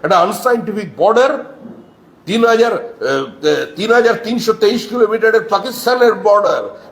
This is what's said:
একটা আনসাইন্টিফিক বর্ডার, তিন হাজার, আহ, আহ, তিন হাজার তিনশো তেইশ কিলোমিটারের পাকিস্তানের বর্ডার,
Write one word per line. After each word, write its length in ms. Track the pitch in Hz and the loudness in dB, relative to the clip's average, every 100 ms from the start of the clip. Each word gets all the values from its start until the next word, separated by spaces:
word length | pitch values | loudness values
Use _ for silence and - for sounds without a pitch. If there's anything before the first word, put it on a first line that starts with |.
একটা 160 | 160 185 | 2 2
আনসাইন্টিফিক 760 | 180 214 254 233 226 208 185 - | 2 0 -2 -2 -2 -8 -10 -2
বর্ডার, 600 | 180 226 262 294 - - - - - _ _ _ - | 0 2 0 0 -8 -18 -20 -20 -20 _ _ _ -6
তিন 200 | 220 233 | 2 4
হাজার, 260 | 226 233 | 4 2
আহ, 60 | 196 | 0
আহ, 880 | - - 120 135 135 - 151 143 131 - | -8 -8 -4 -4 -4 -4 -2 -2 -4 -8
তিন 160 | 220 | 0
হাজার 220 | 240 233 220 | 2 2 0
তিনশো 280 | 220 240 220 | -4 -4 -2
তেইশ 340 | 214 208 233 - | 0 2 0 -4
কিলোমিটারের 540 | 240 226 226 220 226 | 0 0 2 2 2
পাকিস্তানের 720 | - 196 262 240 233 247 240 | 0 -4 -4 -4 -2 2 2
বর্ডার, 640 | 202 208 208 190 143 104 - - | 2 2 2 2 -2 -6 -14 -20